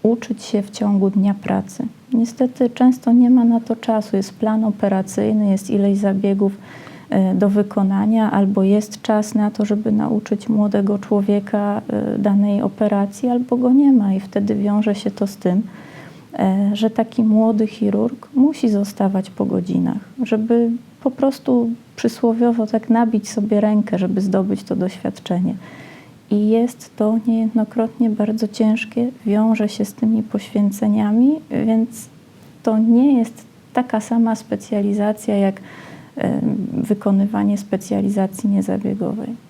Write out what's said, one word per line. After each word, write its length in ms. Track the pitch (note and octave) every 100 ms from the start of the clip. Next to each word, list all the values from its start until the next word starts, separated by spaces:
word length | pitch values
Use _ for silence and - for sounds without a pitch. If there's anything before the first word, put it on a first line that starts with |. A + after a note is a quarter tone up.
uczyć 400 | G#3+ A#3 - G#3+
się 180 | - G#3
w 80 | G3+
ciągu 400 | - G3+ G3+ G3
dnia 240 | G3+ G3
pracy. 520 | G3 G3 F#3+ F#3+ - A3+ - -
Niestety 560 | B3 A#3 - B3+ B3+ B3
często 420 | A#3+ B3+ B3+ -
nie 180 | A#3+ A#3+
ma 160 | B3+
na 140 | A#3 A#3
to 160 | A3+
czasu. 400 | A3+ - A3 G#3+
Jest 180 | G3 F#3+
plan 300 | - A3 A3
operacyjny, 880 | A3 G3+ G3+ F#3+ F#3+ - G#3+ G#3+ G3+
jest 200 | G3 G3
ileś 280 | G3+ G3+ G3
zabiegów, 600 | G3+ G3 G3+ G3 G3 G3 - - - - -
e, 260 | G3 F#3+
do 140 | F#3 G3+
wykonania, 840 | G3+ G3+ - F#3+ G3 G#3+ A3+ G#3+
albo 320 | G3 G3 G3+
jest 380 | F#3+ G#3 G#3 -
czas 340 | - G#3+ G#3+
na 160 | G#3+ G#3
to, 140 | G#3
żeby 260 | G#3 G#3+ A3
nauczyć 580 | G#3+ A3 G#3+ - G3+ -
młodego 500 | G#3+ G#3 G3+ G3 G3+
człowieka, 840 | G3+ G3+ G3+ G3+ G3+ G#3 G3+ G#3 G#3+
e, 280 | G#3+ G#3+ G#3+
danej 440 | G3+ G3+ G3+ G3+
operacji, 680 | G3+ - G#3 G3+ G3+ - B3
albo 280 | A#3+ B3 B3
go 140 | B3
nie 200 | C4 C#4+
ma 220 | B3+ G3+
i 60 | F#3+
wtedy 360 | G3 G3+ G3+
wiąże 400 | G#3 G3+ G#3 G#3+
się 160 | G#3 G3
to 160 | G3 G3
z 100 | -
tym, 240 | F#3 F#3 - - - - - - -
e, 360 | - F#3+ G3 G3+
że 160 | G#3 A3
taki 340 | A3+ A3+ -
młody 440 | A3 G#3+ A3 G#3+ G#3+
chirurg 600 | - G#3 G3+ A#3 C4 -
musi 340 | C4+ C#4+ D4+ A#3+
zostawać 600 | G3+ G3+ - G3 F#3+ F#3+
po 160 | -
godzinach, 640 | G3+ F#3+ F3+ F3 - G#3 - -
żeby 460 | A#3 A3 A3+ A#3 A#3 A#3 - -
po 80 | C4
prostu 580 | B3+ C4+ C4+ - B3 A#3 A#3 -
przysłowiowo 720 | - A#3 - A#3 A3+ A#3+ A#3 G#3+
tak 220 | A3 A3+
nabić 400 | A3+ A3+ A3 G#3
sobie 320 | - G#3 G#3
rękę, 360 | G#3 G#3+ G#3 F#3+
żeby 240 | F#3 F#3+
zdobyć 420 | G3 G3 F#3+ G3
to 120 | -
doświadczenie. 800 | F#3+ F#3 - - G3 - F3+ F#3 F#3+ - - - - - - -
I 180 | G#3 G#3
jest 460 | A3+ B3 - -
to 220 | - G#3+ A3+ A3
niejednokrotnie 840 | A3+ A3 A3+ G#3+ - A3+ - A#3
bardzo 380 | G#3+ G#3+ A3 G#3+
ciężkie, 640 | - A3 A#3 A3 A#3+ B3 -
wiąże 440 | G#3+ G#3 A3 G#3+ G#3
się 160 | -
z 80 | G#3
tymi 300 | - A3 A3
poświęceniami, 1120 | G#3+ G#3 - G#3+ G3+ G3+ G#3+ G#3 G#3 A3 C4 D#4 - -
więc 440 | A3 A3+ A3+ - - - - - - -
to 140 | - A3
nie 420 | A3+ A#3 C#4 C4
jest 260 | A3+ - - - -
taka 280 | B3 B3 A3
sama 340 | G#3+ A#3 A3+
specjalizacja 1000 | A3+ - G3+ - G#3 G3+ G#3 G#3 G#3+ -
jak, 260 | G3+ G3 G3 - - - - -
em, 400 | - - - - - -
wykonywanie 840 | - - G3+ G3+ G3 G3+ G3+ G3+ G3+
specjalizacji 920 | - G3 - G3 G3+ G3+ F#3+ F#3+ G#3
niezabiegowej. 800 | G3 F#3+ F#3+ G3 G3+ - G#3+ - A#3